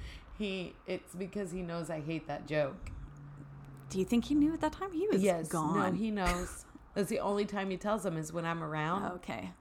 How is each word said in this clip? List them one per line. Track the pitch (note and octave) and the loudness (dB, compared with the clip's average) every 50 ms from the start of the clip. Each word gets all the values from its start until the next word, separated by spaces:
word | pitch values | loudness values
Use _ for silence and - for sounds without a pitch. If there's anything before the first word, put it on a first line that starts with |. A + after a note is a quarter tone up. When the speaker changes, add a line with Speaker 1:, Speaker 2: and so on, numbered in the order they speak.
| - - - - - - - | -12 -12 -12 -14 -14 -14 -6
Speaker 1:
He, | - G#3+ G3 F#3+ F#3 E3+ - - - - | -4 -2 -2 -2 -2 -4 -6 -10 -12 -6
it's | F#3+ F#3 F#3 - - E3+ | -4 -4 -4 -4 -10 -8
because | F3+ G3 F3+ - G#3 G3 E3 | -6 -6 -4 -4 -4 -4 -2
he | F3 F#3 F3 | -4 -4 -4
knows | E3+ E3+ E3+ D#3+ E3 | -2 -4 -4 -4 -4
I | D#3+ D#3 | -4 -4
hate | C#3+ D#3+ E3 D3+ - | -2 -2 -2 -2 -2
that | - C#3+ D3+ - | -4 -6 -6 -2
joke. | - D3+ D3+ C#3+ C3+ - - - - - - - - - - - - - - - - - - - - - - - - | 0 2 2 2 2 0 -6 -10 -10 -8 -8 -10 -12 -14 -14 -14 -14 -14 -14 -14 -14 -14 -16 -16 -16 -16 -16 -12 -4
Speaker 2:
Do | - | 0
you | F#3+ F#3 | 0 2
think | - A#3 A#3 - | 4 4 2 4
he | - D4 | 4 6
knew | D4+ D4 D#4 E4 | 6 6 6 4
at | D#4 | 2
that | D#4 D#4 - | 0 -2 0
time? | - F#4+ G4 | -2 -6 -4
He | E4+ D#4 G4 | -2 0 2
was | A4 C#4 F#3+ G3+ | 4 4 6 6
Speaker 1:
Yes. | F#3+ E3+ E3 D#3+ | 6 6 4 0
Speaker 2:
gone. | D#3 F3 D#3+ D#3 - F#3 | 0 0 2 2 4 4
Speaker 1:
No, | G3+ F#3+ F#3 F3+ | 4 4 4 2
he | F#3+ A3 A3 | 2 2 0
knows. | G#3 G3+ F3+ F3 F3 F3 F3+ - - - - - - - | 2 4 4 4 4 2 -2 -4 -6 -12 -14 -18 -20 -20
Speaker 2:
<laughs> | - - - | -20 -6 0
Speaker 1:
That's | G#3 F#3+ - | 0 0 2
the | A3 - | 0 0
only | - G3 G3+ G#3 G#3 | 2 2 2 2 2
time | G3+ G3+ G3+ G3 G3 | 0 0 -2 -2 -2
he | F#3 | -2
tells | F#3 - G#3 A3 G3+ E3+ | -2 0 0 0 2 2
him | F#3+ E3 | 0 0
is | D#3+ D#3 D#3 | 0 -4 -2
when | E3 E3+ E3 | -4 -2 -2
I'm | E3 E3 E3 D#3+ | 0 -2 -2 -2
around. | D3+ D#3 D#3 D3+ D#3+ F3+ G3+ G3 F3 F3+ | -2 0 0 2 2 2 2 0 -2 -4
Speaker 2:
Okay. | F3+ - - - - - F3+ - - | -4 -6 -6 -6 -6 -6 -10 -12 -12